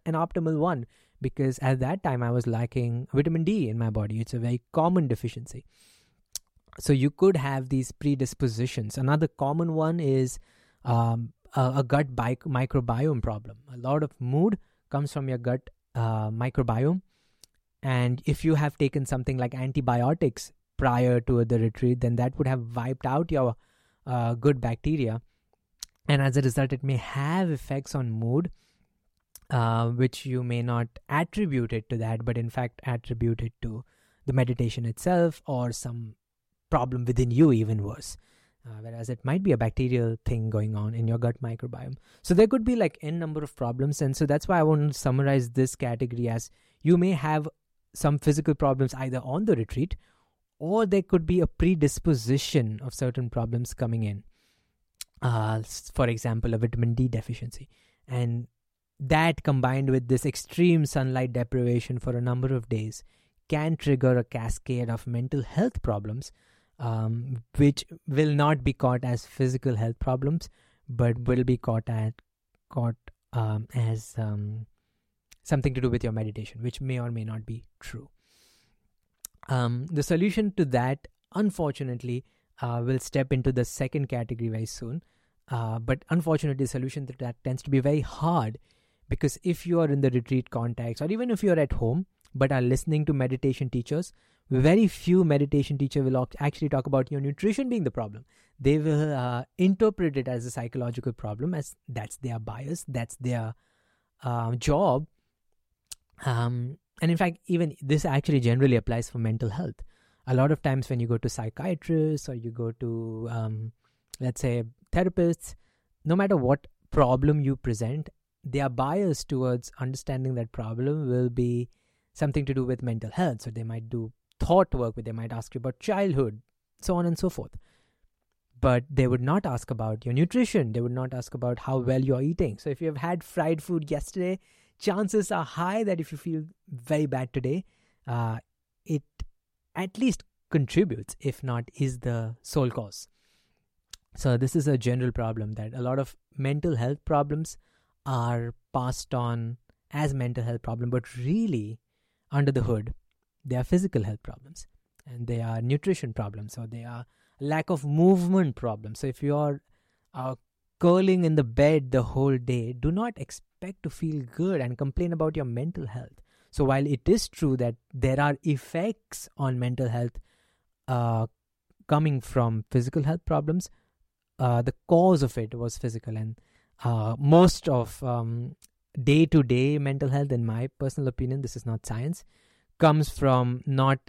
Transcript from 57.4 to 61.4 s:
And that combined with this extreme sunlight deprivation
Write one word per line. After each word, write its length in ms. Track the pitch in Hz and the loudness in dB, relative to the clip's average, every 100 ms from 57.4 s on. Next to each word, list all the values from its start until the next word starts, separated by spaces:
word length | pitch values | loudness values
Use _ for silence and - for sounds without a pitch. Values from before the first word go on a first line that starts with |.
| 120 - 135 _ _ _ - | -10 -12 -18 _ _ _ -8
And 400 | 123 120 117 120 _ _ _ _ - | -4 -2 -4 -8 _ _ _ _ -12
that 420 | 135 156 165 151 | 0 2 4 2
combined 480 | 151 135 127 135 135 | 0 2 2 0 2
with 180 | 131 120 | 0 2
this 160 | 127 | 0
extreme 640 | 143 - - - 175 165 143 | 0 -6 -6 2 4 6 2
sunlight 480 | 143 131 127 127 | 0 -2 -2 -2
deprivation 640 | 123 | -2